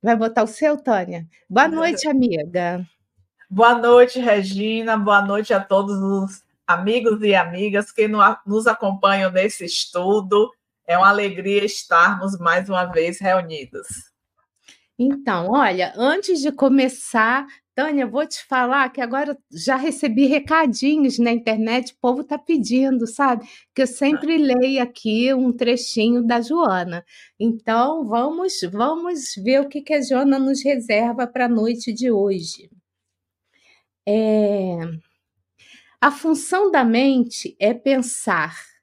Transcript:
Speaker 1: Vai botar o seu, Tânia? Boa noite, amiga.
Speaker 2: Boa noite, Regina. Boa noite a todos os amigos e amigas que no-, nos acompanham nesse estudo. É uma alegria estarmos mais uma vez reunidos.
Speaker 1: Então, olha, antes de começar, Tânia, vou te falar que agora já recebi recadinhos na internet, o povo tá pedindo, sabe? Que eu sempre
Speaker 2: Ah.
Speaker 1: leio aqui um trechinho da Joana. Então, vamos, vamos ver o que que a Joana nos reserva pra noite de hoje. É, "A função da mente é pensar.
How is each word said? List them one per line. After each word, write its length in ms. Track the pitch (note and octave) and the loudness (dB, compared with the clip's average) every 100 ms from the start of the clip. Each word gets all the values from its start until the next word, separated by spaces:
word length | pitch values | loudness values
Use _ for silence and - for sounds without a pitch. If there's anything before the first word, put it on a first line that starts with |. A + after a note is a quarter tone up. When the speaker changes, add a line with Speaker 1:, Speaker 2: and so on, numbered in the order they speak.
| G#3+ | 2
Speaker 1:
Vai 120 | A3+ | 0
botar 260 | A3+ A3+ | 2 0
o 40 | A3 | -2
seu, 280 | A3+ D4+ D4 | 0 0 0
Tânia? 500 | C#4 G#3+ F3+ F3 E3 _ _ | 0 -2 -2 -10 -14 _ _
Boa 200 | F#3+ D#4 | 2 2
noite, 400 | D#4+ E4 D#4+ D4+ | 2 -2 -2 -2
amiga. 760 | C4+ B3 E3+ D3+ F3 F3 F3+ F3 _ _ _ _ _ _ | 0 0 -2 -4 -4 -4 -6 -10 _ _ _ _ _ _
Speaker 2:
Boa 240 | F#3+ A#3 | 4 4
noite, 460 | A#3 A#3 A#3+ B3 B3+ | 6 6 8 6 4
Regina. 800 | A#3+ G#3 F#3+ G3 G#3+ A3 A3+ A3 | 0 0 0 -4 -4 -4 -2 -2
Boa 240 | G3+ G3+ | 4 2
noite 320 | G3 G3+ G#3+ | 2 -4 0
a 100 | G3+ | -2
todos 320 | G3 F#3+ G3+ G3 | 2 0 0 -4
os 480 | G3 G3 F#3+ - _ _ - | -2 -2 -4 -10 _ _ -4
amigos 540 | F3 F#3+ A#3+ A3+ G#3+ | -2 0 0 0 0
e 120 | G#3 | 2
amigas 560 | F#3+ E3+ F3+ G#3 G3+ G#3 | 2 0 -4 -2 -2 -4
que 160 | - G#3+ | -2 -2
no-, 140 | G#3+ G3+ G#3+ G3 | 4 4 2 -4
nos 220 | G#3 A3+ | 0 0
acompanham 640 | A3 G3+ G3 G3 G3 F#3+ | 0 -2 0 0 2 0
nesse 320 | F3+ G3 - | 0 -2 -4
estudo. 880 | E3+ - - F3 F3+ G#3+ F#3+ G#3 A3+ _ _ _ - | -8 -8 -6 -4 0 0 2 2 2 _ _ _ -2
É 120 | F3 | 4
uma 100 | F#3+ | 4
alegria 560 | G3+ G3+ F3+ F#3 G3+ | 4 -2 -6 -2 0
estarmos 760 | G3+ - - E3+ F3 G3 F#3+ G3 | 0 -6 0 4 4 2 -6 -4
mais 300 | F3 F3 F#3+ | 0 0 0
uma 160 | F#3 | -2
vez 340 | F3+ E3+ E3 E3+ | 0 0 -2 -2
reunidos. 680 | G3 F#3 E3 D#3 B2+ - - - - _ _ _ _ _ _ - _ _ | 0 0 -2 -12 -12 -14 -14 -16 -18 _ _ _ _ _ _ -20 _ _
Speaker 1:
Então, 500 | B3+ C#4 C#4 F#3 F3 | -2 -2 -4 -4 0
olha, 420 | B3+ A#3+ F3+ F3+ G3 | 2 2 0 -4 0
antes 460 | B3+ E4+ G4+ E4+ | 0 0 0 -2
de 100 | C#4 | -2
começar, 960 | C#4 C4+ C4+ C4 C4 - A#3 A3 B3+ C#4 - _ - | 0 2 4 2 -2 -4 0 2 0 -4 -18 _ -6
Tânia, 300 | D4+ C#4+ B3 | -2 -2 -2
vou 220 | A#3 D#4 | -4 -6
te 180 | - - | -8 -4
falar 420 | C4 B3 C4+ C4 | -2 0 0 -2
que 120 | C4 | -4
agora 340 | B3 C4+ D4 C#4 _ | -6 -4 -4 -8 _
já 240 | F#3 G#3+ C4 | -8 -2 -2
recebi 520 | D4 - D4 A3+ C#4 | -2 -2 -2 2 4
recadinhos 880 | D4 C#4 D#4 D4+ A3 C4+ D4+ C4+ C4+ | 2 2 2 2 0 0 2 2 2
na 140 | A#3 | 0
internet, 640 | A#3 A#3 A3 A3+ A#3+ B3+ | 0 -2 -2 0 -2 -4
o 40 | _ | _
povo 240 | B3 B3+ | -2 -2
tá 140 | - D4 | -4 -8
pedindo, 720 | - D#4+ G#3+ B3 C4+ C4 A3+ | -2 -2 0 0 2 0 -4
sabe? 420 | - C#4 A#3 - - _ | -2 0 0 -6 -20 _
Que 80 | - | -2
eu 60 | B3+ | -2
sempre 480 | B3 C#4 D4+ D4 E4 | 0 0 0 0 2
Speaker 2:
Ah. 240 | C#4+ B3 | 2 2
Speaker 1:
leio 240 | B3+ C4+ | 2 0
aqui 500 | B3 - A3+ A3 B3 | -2 -4 -2 0 2
um 180 | C4+ B3+ | 2 0
trechinho 720 | A#3+ A#3+ B3 - - A3 A#3+ | 0 0 0 -2 0 2 2
da 160 | A#3 A#3+ | 2 0
Joana. 640 | A#3 D#4+ D#4 F#3 F3 F3 - - - _ | 0 0 2 0 -4 -8 -12 -20 -20 _
Então, 680 | A3+ A3+ - A3+ B3+ D#4+ B3 | -2 -2 0 2 2 0 -2
vamos, 560 | A#3 C4 E4 F#4 - F3 | -2 -2 -2 -4 -4 -6
vamos 640 | G3+ B3+ D#4+ F4 E4+ C4 - | -2 -2 -2 -4 -6 -8 -6
ver 260 | G3 C4+ | 0 0
o 60 | C#4+ | 0
que 140 | D4 | -6
que 140 | C#4+ D4+ | -4 -2
a 60 | |
Joana 340 | B3+ B3+ C#4 C4+ | 0 0 2 2
nos 260 | C4+ C#4 | 0 0
reserva 640 | C4+ C#4 A#3 G#3+ A#3 A#3 A#3+ | 0 -2 0 0 0 -2 -6
pra 240 | B3+ B3 | -2 0
noite 420 | A#3 A3 A#3+ A#3 | 2 0 -2 -6
de 200 | G#3+ B3 | -4 0
hoje. 580 | G#3+ G3+ F#3+ E3 - - _ _ _ _ _ _ _ _ _ _ _ _ _ - | 2 2 -2 -6 -14 -20 _ _ _ _ _ _ _ _ _ _ _ _ _ -2
É, 720 | G#3+ A3 G#3+ G#3 G3+ F#3+ E3+ E3 E3 _ _ _ _ _ _ _ - _ _ | 0 2 2 2 0 -4 -6 -8 -12 _ _ _ _ _ _ _ -20 _ _
"A 120 | C#4 | 0
função 580 | C#4+ D#4+ D#4+ - F#4 G4+ | 0 -2 -2 0 0 2
da 140 | D#4+ | 2
mente 720 | A#3+ A3+ C#4 C4 A#3 - - - | 2 2 2 2 0 -4 -12 -2
é 140 | G#3 | 0
pensar. 840 | A#3+ C4+ C4+ B3 - - F3 D#3 - - _ | 0 0 0 -2 -6 -2 -2 -2 -8 -20 _